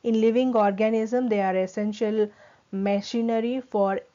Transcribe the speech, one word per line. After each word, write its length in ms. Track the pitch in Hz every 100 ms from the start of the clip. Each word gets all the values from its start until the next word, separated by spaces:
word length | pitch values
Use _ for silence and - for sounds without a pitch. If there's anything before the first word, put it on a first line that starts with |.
In 180 | 240 220
living 320 | 220 226 254 226
organism, 720 | 202 196 220 226 220 247 247
they 140 | 208
are 120 | 190
essential 760 | 185 185 214 208 208 214 220 208 - - _ _
machinery 880 | 196 202 202 202 233 226 226 233 262
for 400 | 254 214 196 196 -